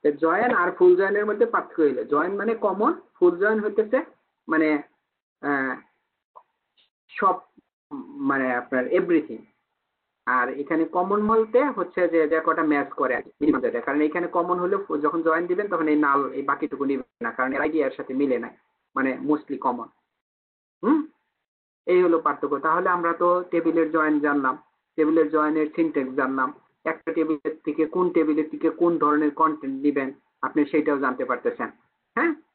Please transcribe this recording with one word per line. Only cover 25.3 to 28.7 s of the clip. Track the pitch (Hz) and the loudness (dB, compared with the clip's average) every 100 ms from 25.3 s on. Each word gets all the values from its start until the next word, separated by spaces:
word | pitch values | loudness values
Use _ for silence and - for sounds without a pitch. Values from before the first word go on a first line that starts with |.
জয়েনের | 156 151 156 151 - | 2 0 0 -2 -2
syntax | 165 147 131 | -2 -2 -4
জানলাম। | 131 131 135 131 - _ _ | -2 -2 -2 -4 -6 _ _
একটা | 160 160 - | -8 -6 -4
টেবিলের | 160 160 151 - 156 | -2 -2 -2 -4 -6
থেকে | - 147 156 | -6 -2 -2
কোন | 185 180 | 0 2
টেবিলের | 165 156 151 151 | 2 2 0 -2
থেকে | 151 165 | -2 -2